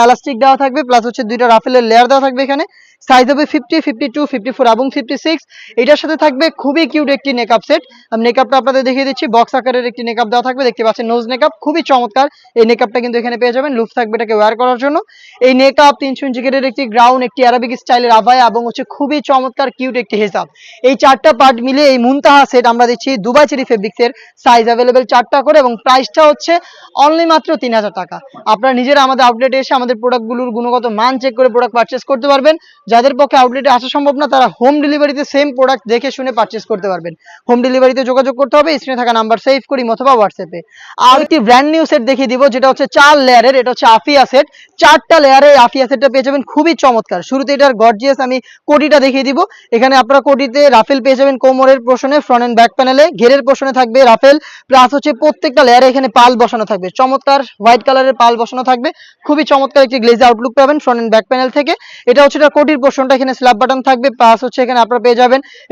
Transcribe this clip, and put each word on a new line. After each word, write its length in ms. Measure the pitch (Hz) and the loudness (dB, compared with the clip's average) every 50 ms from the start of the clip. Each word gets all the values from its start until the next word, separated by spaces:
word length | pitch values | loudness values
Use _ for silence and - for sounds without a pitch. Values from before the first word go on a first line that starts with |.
| 233 | 4
এলাস্টিক 300 | 247 247 - - 294 254 214 269 | 2 2 0 -4 -8 -4 0 2
দেওয়া 140 | 269 269 269 | 2 2 2
থাকবে, 200 | 277 269 247 302 269 | 0 -4 -4 -4 -2
প্লাস 160 | 247 254 233 214 | 0 0 0 -2
হচ্ছে 160 | 247 - - 240 208 | -2 -8 -8 -8 -6
দুইটা 160 | 247 233 247 | -4 -2 0
রাফেলের 360 | 233 226 220 - 262 254 247 233 220 | 0 0 0 0 0 0 0 2 2
লেয়ার 160 | 220 - 240 247 | 2 2 2 2
দেওয়া 120 | 277 269 269 | 2 0 0
থাকবে 160 | 269 247 254 269 | -2 -4 -4 -4
এখানে। 180 | 254 277 294 359 - _ _ _ _ _ _ _ | -4 -4 -6 -6 -8 _ _ _ _ _ _ _
সাইজ 180 | - 262 254 254 254 | 0 2 2 2 2
হবে 120 | 285 277 302 - | 0 -2 -2 -2
ফিফটি, 260 | - 302 - - 330 311 - | -4 -6 -4 -4 -4 -4 -4
ফিফটি 220 | 302 233 226 302 240 - | -4 -6 -6 -8 -8 -6
টু, 60 | 294 294 - | -6 -6 -6
ফিফটি 200 | 269 226 196 262 - | -6 -8 -8 -8 -4
ফোর 100 | - 254 233 226 | 0 0 2 2
এবং 100 | 220 269 269 - | 0 -2 -4 -6
ফিফটি 200 | 285 226 240 285 - - | -8 -8 -8 -8 -6 -6
সিক্স। 180 | 320 330 269 _ _ _ - - - - 233 | -4 -6 -6 _ _ _ -20 -20 -10 -6 -2
এটার 180 | 247 277 294 - | 0 0 0 0
সাথে 140 | - 294 320 - 311 | -2 -4 -4 -2 -2
থাকবে 220 | 311 254 262 330 311 - - | -2 0 -2 -4 -4 -4 -4
খুবই 220 | - 277 269 330 320 240 | -6 -4 -2 -2 -2 -2
কিউট 180 | - 302 294 269 277 | -2 -4 -2 -2 -4
একটি 120 | - - 277 254 240 | -4 -4 -6 -6 -4
নেকআপ 240 | 233 196 233 220 - - | -2 -2 -2 -2 0 -2
সেট। 120 | 294 349 - _ _ _ _ - | -2 -2 -4 _ _ _ _ -8
আমি 100 | 226 220 226 | -6 -4 -2
নেকআপটা 280 | 240 226 262 262 208 269 262 | -2 0 -2 -2 0 0 -2
আপনাদের 200 | 226 269 254 269 240 | 0 0 -2 -2 -2
দেখিয়ে 200 | 262 247 269 269 269 | -2 -2 -4 -4 -4
দিচ্ছি, 160 | 269 - 311 240 220 | -6 -6 -6 -2 0
বক্স 180 | 233 233 - - 254 | 0 0 0 -2 -4
আকারের 260 | 220 254 247 254 240 247 | -4 -4 -4 -4 -4 -6
একটি 120 | 240 247 233 | -8 -10 -10
নেকআপ 200 | 233 220 226 233 208 240 | -8 -4 -4 -4 -2 -2
দেওয়া 120 | 240 240 | -2 -2
থাকবে, 160 | 254 247 262 269 | -4 -4 -4 -4
দেখতে 160 | 233 - - 220 | -4 -2 -2 -2
পাচ্ছেন 200 | 220 214 - 233 226 | -2 -2 -2 -4 -4
নোজ 120 | 233 240 226 226 | -4 -4 -4 -6
নেকআপ, 220 | 254 240 294 311 - - - | -4 -2 -2 -4 -4 -4 -6
খুবই 180 | 294 302 339 - - | -4 -4 -4 -2 0
চমৎকার। 380 | 269 247 240 208 - 254 277 302 - _ _ _ - 233 | 0 0 0 -2 -2 -2 -2 -2 -4 _ _ _ 0 0
এই 60 | 226 226 | 2 2
নেকআপটা 300 | 240 208 208 202 220 240 226 | 0 0 -2 -4 -4 -4 -6
কিন্তু 140 | 247 233 240 | -4 -6 -6
এখানে 140 | 226 247 240 220 | -6 -6 -6 -4
পেয়ে 120 | 247 247 226 | -4 -2 -2
যাবেন, 160 | 262 277 302 262 | -2 -4 -4 -4
লুফ 120 | 226 226 - - | -4 -6 -4 -4
থাকবে 180 | 254 240 214 220 | -6 -4 -4 -4
এটাকে 180 | 226 233 208 220 | -6 -4 -2 -2
ওয়্যার 160 | 208 208 220 226 214 | 0 0 0 0 0
করার 160 | 247 254 254 226 262 | 0 -2 -2 -2 -2
জন্য। 140 | 285 294 349 440 _ _ _ _ _ - - 247 | -4 -4 -4 -6 _ _ _ _ _ -6 -2 0
এই 60 | 262 262 254 | 2 2 2
নেকআপ, 320 | 269 277 269 302 294 285 277 - | 2 2 2 4 4 2 2 0
তিনশো 220 | 302 269 254 - 285 | -4 -8 -8 -8 -8
ইঞ্চি 140 | 269 226 254 233 | -8 -6 -6 -4
ঘেরের 180 | 269 254 269 247 269 | -4 -4 -2 -4 -4
একটি 140 | 214 277 269 220 208 | -6 -6 -8 -4 0
গ্রাউন্ড, 280 | 240 233 247 262 262 254 | 2 2 4 2 0 -2
একটি 140 | 233 - 269 247 | -4 -2 0 0
অ্যারাবিক 280 | 240 247 240 247 226 262 - | 2 2 0 -2 -6 -8 -8
স্টাইলের 300 | - - 247 240 247 240 226 220 | -4 -2 -2 0 2 2 2 2
আবায়া 240 | 196 240 254 254 240 226 | 2 2 2 2 2 2
এবং 100 | 202 240 233 | 0 -2 -6
হচ্ছে 160 | 233 - 277 254 - - | -6 -8 -10 -12 -10 -8
খুবই 240 | - 285 262 302 294 - - | -8 -6 -4 -4 -4 -2 -2
চমৎকার 400 | 269 262 254 262 - - 277 254 - | -2 -2 -2 -4 -6 -6 -6 -6 -6
কিউট 180 | - 254 262 233 247 233 | -8 -8 -6 -6 -6 -6
একটি 120 | - 226 208 214 | -6 -4 -4 -4
হিজাব। 240 | 196 - 190 170 - _ _ - - - - - | -4 -4 -6 -8 -10 _ _ -20 -20 -8 -2 -2
এই 80 | 254 277 - 302 | 0 0 2 2
চারটা 280 | 269 269 - - 311 294 226 | 2 2 2 2 0 2 2
পার্ট 180 | 269 262 240 233 240 | 2 2 0 0 -4
মিলে 160 | 269 262 285 302 277 | -4 -2 0 2 2
এই 60 | 262 247 233 | 2 2 0
মুনতাহা 360 | 247 269 285 - 302 285 285 262 - | 0 0 2 2 4 4 4 4 2
সেট 140 | - 247 240 233 | 2 0 0 2
আমরা 140 | 233 240 247 233 | 2 0 0 0
দিচ্ছি 180 | 240 - - 269 269 214 175 | -2 -4 -4 -6 -6 -4 -4
দুবাই 200 | 240 247 294 302 294 | 0 2 2 2 2
চেরি 160 | 302 262 254 - | 0 -4 -4 -2
ফেব্রিক্সের। 400 | 240 202 196 220 - - 240 240 - - - _ _ _ - | -4 -4 -4 -6 -4 -4 -4 -4 -4 -8 -20 _ _ _ 0
সাইজ 220 | 254 240 240 226 240 | 2 2 2 2 0
অ্যাভেলেবল 340 | 233 226 240 247 240 262 254 - | 0 0 0 2 2 0 0 0
চারটা 280 | - - 240 - 226 - 233 | 0 -2 0 0 -2 -2 0
করে 120 | 285 311 302 262 | 2 2 2 2
এবং 80 | 247 233 - - | 0 -2 -4 -2
প্রাইসটা 360 | 262 254 262 254 - - 320 311 302 | 0 0 0 0 -2 0 2 2 2
হচ্ছে 240 | 294 - - 339 339 349 - - - - - - - - 277 | 2 0 -2 -4 -4 -4 -4 -8 -20 -20 -20 -8 -2 0 0
only 200 | 302 320 330 339 330 320 | 2 2 0 0 0 0
মাত্র 160 | 311 - - 311 - 269 | -2 -2 -4 -6 -4 -4
তিন 80 | 240 226 | -4 -4
হাজার 160 | 220 208 196 - 190 | -4 -4 -4 -8 -10
টাকা। 180 | 175 - 175 170 - - - - - 220 220 | -12 -12 -14 -18 -20 -20 -20 -8 -4 -2 -2
আপনারা 200 | 196 247 262 254 247 | 0 0 0 0 0
নিজেরা 200 | 247 269 294 285 262 | 0 0 2 2 2
আমাদের 160 | 262 262 240 254 | 2 2 2 2
আউটলেটে 300 | 240 220 220 262 254 262 269 247 | 2 2 0 -2 -2 -2 -2 -4
এসে 100 | - 294 254 | -2 -4 -2
আমাদের 160 | 247 240 254 214 | -2 -4 -6 -4
প্রোডাক্টগুলোর 480 | 233 247 247 240 220 220 247 240 254 247 214 | -4 -4 -4 -4 -4 -6 -8 -6 -6 -6 -6
গুণগত 280 | 240 240 240 247 247 220 233 208 214 | -6 -4 -4 -4 -2 -4 -4 -4 -2
মান 140 | 226 262 262 226 | -2 -2 -2 -2
চেক 120 | 254 262 220 254 | -4 -4 -2 0
করে 100 | 262 254 214 | 0 0 0
প্রোডাক্ট 200 | 240 247 214 220 | 0 -2 -2 0
পারচেজ 240 | 240 226 - 262 233 - - | -2 -2 -2 -4 -8 -6 -6
করতে 180 | 269 233 269 285 277 | -6 -2 0 0 0
পারবেন। 240 | 269 262 311 320 330 _ _ _ _ _ 202 | 2 2 0 0 -2 _ _ _ _ _ 0
যাদের 220 | 226 233 240 277 254 254 | 0 2 2 2 0 0
পক্ষে 180 | 285 269 302 269 | -2 0 2 2
আউটলেটে 280 | 254 247 240 269 240 277 247 | 2 2 0 -2 -2 0 0
আসা 140 | 240 254 254 - | 0 -2 -4 -6
সম্ভব 200 | 294 285 285 262 277 | -4 -2 -2 -2 -2
না, 40 | 302 233 269 | -4 -2 0
তারা 140 | 262 254 202 160 - | 0 0 0 -2 0
হোম 160 | 240 269 294 302 285 | 0 0 0 0 0
ডেলিভারিতে 400 | 285 294 285 294 285 254 285 277 - - | -2 -2 -2 -2 -2 -4 -4 -6 -4 -2
সেম 140 | 277 294 294 247 | -2 -2 -2 -2
প্রোডাক্ট 260 | 254 262 262 269 226 - 214 233 | -2 0 0 -2 -2 -4 -4 -4
দেখে 160 | 240 285 262 - | -4 -4 -6 -8
শুনে 140 | - 254 262 220 | -8 -8 -6 -4
পারচেজ 260 | 220 185 185 220 214 - - | -4 -4 -4 -6 -10 -8 -8
করতে 160 | 220 185 190 196 | -8 -6 -6 -6
পারবেন। 220 | 185 170 165 170 165 - _ - - - _ | -6 -8 -10 -12 -16 -18 _ -20 -20 -10 _
হোম 120 | - 240 247 247 | -2 0 0 0
ডেলিভারিতে 360 | 262 254 262 262 254 254 269 254 254 | 0 0 0 -2 -2 -4 -4 -4 -2
যোগাযোগ 240 | 247 269 247 269 240 247 | -2 -2 -2 -2 -2 -4
করতে 140 | 277 240 302 294 | -4 0 0 0
হবে, 100 | 294 330 302 240 | 0 0 -2 -6
স্ক্রিনে 200 | - 262 254 240 | -6 -6 -6 -4
থাকা 120 | 247 240 233 226 | -4 -2 -2 -2
নাম্বার 180 | 220 220 226 - - | -2 -2 -2 -2 0
সেভ 160 | 277 269 262 - - | -2 -2 -2 -2 -6
করি 100 | 277 262 240 226 226 | -6 -4 -4 -4 -4
অথবা 180 | 220 254 277 262 226 | -2 0 0 2 2
WhatsApp-এ। 380 | 202 185 - - 185 - - 170 - _ _ - - - - - 240 240 | 0 -2 -4 -8 -16 -14 -14 -18 -18 _ _ -20 -20 -14 -6 0 2 4
আর 80 | 262 277 302 | 4 4 2
একটি 120 | - 330 294 208 | 0 -2 0 2
ব্র্যান্ড 220 | 233 240 254 285 302 311 | 2 2 2 2 0 0
নিউ 100 | 320 311 - | -2 0 0
সেট 120 | 311 285 226 262 | 0 -2 0 -2
দেখিয়ে 200 | 269 220 269 220 254 | -2 -2 -2 -2 0
দিব, 80 | 247 277 277 214 | 0 0 0 0
যেটা 120 | 254 220 269 | 0 0 0
হচ্ছে 140 | 196 - 277 - - | 0 0 -4 -2 2
চার 180 | - 285 294 302 285 262 | 4 4 4 4 4 4
লেয়ারের, 280 | 254 247 233 220 262 277 262 | 4 4 4 4 4 2 2
এটা 80 | 226 254 240 | 0 -2 -2
হচ্ছে 140 | - 277 233 226 | 0 2 4 4
আফিয়া 260 | 220 - 294 285 277 240 - | 4 2 2 2 2 2 2
সেট। 140 | 254 262 - - _ _ _ _ _ - | 2 0 0 -2 _ _ _ _ _ 2
চারটা 360 | 339 370 403 311 - - 339 320 285 | 4 4 4 4 2 2 2 4 4
লেয়ারে 240 | 269 269 269 285 294 285 254 240 | 4 6 6 6 6 6 6 4
আফিয়া 200 | 240 - 269 262 - | 2 2 -2 -2 -2
সেটটা 160 | 277 220 277 254 240 | -2 0 0 0 0
পেয়ে 120 | 269 233 | 0 -2
যাবেন, 140 | 269 277 285 - - | -2 -4 -4 -6 -6
খুবই 220 | - 294 311 330 285 - 285 | -4 -2 0 0 0 0 0
চমৎকার। 360 | 262 240 226 - - 196 180 165 - | 0 0 0 -2 -6 -8 -8 -8 -6
শুরুতে 220 | 262 269 277 247 285 | -6 -4 -4 -2 0
এটার 160 | 262 285 277 240 196 | 0 2 0 2 2
গর্জিয়াস 360 | 220 233 226 202 254 277 269 269 262 | 2 2 2 0 -2 -2 -2 -2 -2
আমি 100 | 247 262 254 - _ - _ _ - | -4 -4 -6 -8 _ -20 _ _ 0
কোটিটা 280 | 294 302 302 285 302 285 262 | 0 2 2 2 2 2 2
দেখিয়ে 200 | 269 247 269 247 269 | 2 0 -2 -2 -2
দিব। 100 | 254 320 370 - - - _ - 233 | -2 -2 -4 -4 -6 -14 _ -4 -2
এখানে 200 | 220 254 269 269 262 | 0 0 2 2 2
আপনারা 180 | 247 226 277 277 - | 2 2 0 0 2
কোটিতে 340 | 285 277 240 277 240 233 294 294 277 240 | 2 0 0 0 -2 0 2 2 4 4
রাফেল 240 | 220 220 - 277 269 220 | 4 2 2 0 0 0
পেয়ে 120 | 277 262 233 | 0 0 2
যাবেন 160 | 277 277 269 240 - | 2 0 0 2 0
কোমরের 360 | 262 262 262 262 262 269 262 233 | 0 2 2 4 4 2 2 2
পোর্শনে, 300 | 247 254 - - 262 294 294 - | -2 -2 -2 -2 -2 -2 -2 0
ফ্রন্ট 160 | - 247 240 240 | 0 0 0 0
and 80 | 240 233 226 | 0 0 2
ব্যাক 120 | 233 233 - | 2 2 0
প্যানেলে, 280 | - 254 254 269 277 302 349 269 170 | -2 -2 0 2 2 2 2 2 2
ঘেরের 200 | 233 240 277 277 233 | 2 2 2 2 2
পোর্শনে 260 | 277 254 - 277 269 233 262 | 0 -2 -2 -2 -4 -2 -2
থাকবে 200 | 254 226 226 262 269 240 | -2 0 2 2 4 4
রাফেল, 240 | 226 - - 277 285 302 - - - - _ - | 4 4 4 4 4 2 0 -10 -20 -20 _ 0
প্লাস 200 | 254 254 254 247 285 | 2 2 4 2 0
হচ্ছে 160 | 277 - 302 262 240 | -2 -2 -4 -2 0
প্রত্যেকটা 400 | 311 302 - _ - 302 247 302 277 | 0 -2 0 _ -4 -2 0 2 4
লেয়ারে 200 | 240 240 254 262 269 | 4 4 4 4 2
এখানে 160 | 240 269 262 240 - | 2 0 -2 0 2
পাল 140 | 254 240 254 254 220 | 4 4 4 4 2
বসানো 240 | 240 208 247 220 214 - | 0 0 -2 -4 -6 -4
থাকবে, 160 | 214 180 185 180 - - | -6 -6 -8 -6 -4 -2
চমৎকার 400 | 262 262 269 269 - 277 277 277 247 - - - 202 | -2 -2 -2 -2 0 0 0 0 0 -4 -8 -2 2
হোয়াইট 180 | 233 247 226 - | 2 2 2 2
কালারের 280 | 269 269 262 262 269 254 - | 0 0 0 0 0 0 2
পাল 120 | 240 240 233 220 | 2 2 2 0
বসানো 220 | 233 - 262 262 233 247 | -4 -6 -8 -6 -4 -2
থাকবে। 200 | 254 240 247 320 - _ - _ _ _ - | -2 -2 -4 -6 -8 _ -18 _ _ _ -6
খুবই 180 | - 294 302 302 - | -4 -2 -2 0 0
চমৎকার 300 | 285 269 269 269 - 285 269 | 0 0 0 0 2 2 2
একটি 100 | 220 262 254 220 | 2 0 0 0
গ্লেজ 180 | 240 233 214 254 | 2 2 4 4
আউটলুক 260 | 240 240 214 240 262 226 277 | 2 2 2 -2 -4 0 2
পাবেন 180 | 262 269 302 294 - | 2 2 0 0 -2
ফ্রন্ট 160 | 262 240 233 | -2 -2 -2
and 100 | 233 226 214 | -2 0 0
ব্যাক 120 | 220 208 - | 0 0 0
প্যানেল 200 | 254 254 262 254 - | -2 -4 -4 -2 -2
থেকে। 160 | 294 269 302 359 - - - - - - - | -4 -2 -2 -4 -6 -8 -16 -20 -6 -2 0
এটা 120 | 247 285 277 | 2 4 4
হচ্ছে 160 | 285 - 277 | 2 2 2
এটা 100 | 302 285 - | 0 2 2
কোটির 220 | 294 294 277 302 247 262 | 2 0 0 0 0 0
পোর্শনটা, 300 | 269 - 277 262 262 277 | -2 0 -2 -2 0 0
এখানে 160 | 247 269 262 240 - | 0 -2 -4 -4 0
স্ল্যাব 180 | 254 247 240 202 | 0 0 2 2
বাটন 180 | 262 233 262 262 254 | 0 -2 -2 -2 -2
থাকবে, 200 | 269 262 233 254 277 226 - | -2 -2 0 -2 -2 0 2
প্লাস 180 | 240 226 226 220 262 | 2 2 2 2 0
হচ্ছে 140 | 247 - 277 247 | -4 -4 -4 -4
এখানে 140 | 226 254 240 226 | -2 0 0 0
আপনারা 180 | 202 247 233 208 | 0 -2 0 0
পেয়ে 140 | 247 240 226 | 0 2 2
যাবেন 180 | 247 240 254 269 - - - - - - | 2 2 2 0 -2 -6 -20 -14 -8 -6